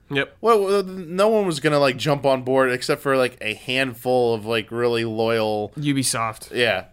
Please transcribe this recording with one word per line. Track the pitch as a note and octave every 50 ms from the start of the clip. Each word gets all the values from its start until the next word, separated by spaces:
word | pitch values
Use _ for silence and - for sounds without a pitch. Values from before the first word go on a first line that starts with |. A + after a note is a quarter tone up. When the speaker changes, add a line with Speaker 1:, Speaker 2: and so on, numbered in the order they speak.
| _ _
Speaker 1:
Yep. | C#3+ C#3 C#3 - - _
Speaker 2:
Well, | - A3 A#3 G#3+ G3
well, | F#3+ G3+ G3+ F#3+
no | F#3 F#3 F#3+ F#3 D3+ F3 F#3 G3+ A3
one | A3+ G#3+ G3+
was | F#3 D#3+ C#3
gonna, | - D#3 D3+ C#3+
like, | C#3+ C3+ B2 A#2+
jump | G#2+ D#3 D3 C#3 -
on | C#3 C3 C3 B2+
board | B2+ C3 C3+ C3 B2+
except | B2 B2 - - D3+ C#3
for, | - C#3+ C3+ C3
like, | B2+ B2 - -
a | - A2 G#2+
handful | - - - B2+ C3 C3+ C3 A#2 A#2 - B2+ B2+ B2+ B2 A#2 A2+
of, | A2 G#2
like, | A2 A#2 A2+ G#2 G#2+
really | A2+ A#2 A#2+ A#2+ A#2 A#2 A2+
loyal | A2+ A2 A2 A2+ A2+ A#2 A2+ A2 G#2+ G#2+ G#2 G#2 G2+ - -
Speaker 1:
Ubisoft. | C#3+ D3 C#3 C3+ B2+ - - A#2+ A2+ A2+ A2 - - - -
Speaker 2:
Yeah, | A#2+ B2 A#2 G2 F#2 F2+ -